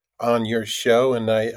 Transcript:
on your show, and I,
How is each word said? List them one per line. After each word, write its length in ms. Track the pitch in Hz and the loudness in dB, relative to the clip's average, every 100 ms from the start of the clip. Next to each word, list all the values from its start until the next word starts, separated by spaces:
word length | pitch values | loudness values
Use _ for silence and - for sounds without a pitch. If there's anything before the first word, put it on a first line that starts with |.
| _ - | _ -6
on 240 | 117 117 | 0 0
your 220 | 113 113 104 | 0 -4 -4
show, 480 | - 123 117 131 | -2 2 4 2
and 160 | 120 110 | 0 0
I, 220 | 110 113 | 0 -2